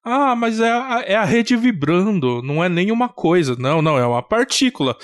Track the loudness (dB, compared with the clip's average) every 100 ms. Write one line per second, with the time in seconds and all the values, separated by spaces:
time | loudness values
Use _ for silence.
0 | -4 0 0 0 -2 0 0 0 -2 -4
1 | -2 0 2 0 2 2 0 0 0 2
2 | 2 0 0 -2 -4 -2 0 0 0 0
3 | -2 -2 2 2 2 -2 -2 0 2 2
4 | 2 -2 -2 -2 0 0 0 0 -4 -4